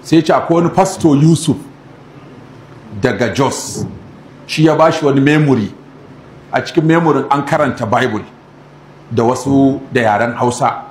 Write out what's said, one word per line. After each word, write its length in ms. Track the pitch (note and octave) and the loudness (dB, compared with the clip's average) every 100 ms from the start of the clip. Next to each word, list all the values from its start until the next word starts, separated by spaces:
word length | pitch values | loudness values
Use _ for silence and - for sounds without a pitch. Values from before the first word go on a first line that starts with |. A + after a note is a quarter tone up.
Sai 200 | - D#3+ | 2 0
ce 100 | D#3+ | 2
akwai 220 | E3+ - E3+ | 0 2 0
wani 80 | E3+ | 2
Pastor 460 | - F#3 - E3 C#3 | 0 0 2 2 4
Yusuf 400 | D#3 E3 - A2+ - - - - - - - - - - - - - G#2 | 4 2 0 -4 -6 -20 -20 -20 -20 -20 -20 -20 -20 -20 -20 -20 -16 -4
daga 280 | B2 G#2 A#2 | -4 -2 -2
Jos. 500 | F#2+ C3+ - - - - - - - - - - | 0 -2 -2 -10 -10 -10 -12 -20 -20 -20 -20 -10
Shi 180 | - | 2
ya 100 | D#3 | 2
bashi 300 | D#3 D#3+ D#3+ | 4 2 2
wani 160 | D3 C#3 | 0 2
memory. 520 | C#3 D#3 D3 B2 G2 - - - - - - - - | 2 2 2 0 -2 -10 -20 -20 -20 -20 -20 -20 -6
A 100 | B2+ | -6
cikin 220 | - - | -2 -2
memory 400 | D#3+ E3 E3 C#3 C3 | 2 2 2 0 0
an 120 | C#3+ | -4
karanta 400 | D3+ D#3+ C#3+ - A2 | -2 -2 -2 -2 -2
Bible 360 | A#2+ B2+ G#2+ - - - - - - - - - | 0 0 -4 -10 -20 -20 -20 -20 -20 -20 -20 -6
da 100 | A#2 | -2
wasu 580 | A#2 B2+ C#3 C#3 C3+ C#3 - | 0 -2 0 2 2 0 -4
da 80 | B2 | 0
yaren 340 | A2 G#2 A#2+ | 0 0 -2
Hausa. 500 | A#2+ B2 - B2 - - | -2 -4 0 -4 -4 -14